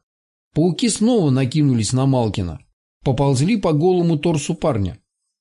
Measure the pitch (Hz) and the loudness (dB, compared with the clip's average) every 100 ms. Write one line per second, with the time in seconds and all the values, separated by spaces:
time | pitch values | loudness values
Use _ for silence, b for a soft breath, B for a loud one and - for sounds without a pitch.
0 | _ _ _ _ _ - 175 165 240 - | _ _ _ _ _ -2 0 0 -2 0
1 | 214 247 156 131 131 156 143 120 104 127 | 0 2 2 2 0 0 2 2 0 0
2 | 139 131 113 95 90 76 _ _ _ _ | 0 0 0 -2 -6 -8 _ _ _ _
3 | - 123 139 131 156 233 190 151 175 180 | -4 0 0 2 2 0 0 0 2 2
4 | 170 160 175 160 - 175 175 117 95 - | 2 0 0 -2 -4 -4 -2 -2 -4 -8
5 | _ _ _ _ | _ _ _ _